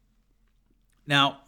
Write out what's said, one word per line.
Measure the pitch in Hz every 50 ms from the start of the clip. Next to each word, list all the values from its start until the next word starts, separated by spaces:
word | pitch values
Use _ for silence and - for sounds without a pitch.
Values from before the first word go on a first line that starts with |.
| _ _ _ _ _ _ _ _ _ _ _ _ _ _ _ _ _ _ _ _ _
Now, | 147 143 139 139 143 - - -